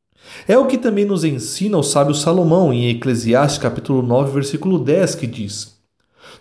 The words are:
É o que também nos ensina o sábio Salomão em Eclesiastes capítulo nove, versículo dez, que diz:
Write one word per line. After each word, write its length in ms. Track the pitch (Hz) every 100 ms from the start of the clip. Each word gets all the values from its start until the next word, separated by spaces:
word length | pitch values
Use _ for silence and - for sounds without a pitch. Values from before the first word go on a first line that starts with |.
| _ _ - - -
É 100 | 240
o 120 | 262
que 100 | 262
também 260 | 233 202
nos 200 | 202 185
ensina 520 | 160 127 - - 202 196
o 60 |
sábio 320 | - 147 147
Salomão 580 | 147 165 180 165 175 160
em 160 | 120 120
Eclesiastes 680 | 117 131 117 113 123 143 -
capítulo 420 | 120 - - 131
nove, 300 | 123 123 139
versículo 480 | 139 139 160 190 175
dez, 380 | 127 175 180 -
que 100 | 120
diz: 500 | 107 101 - - _ _ _ _ _ - -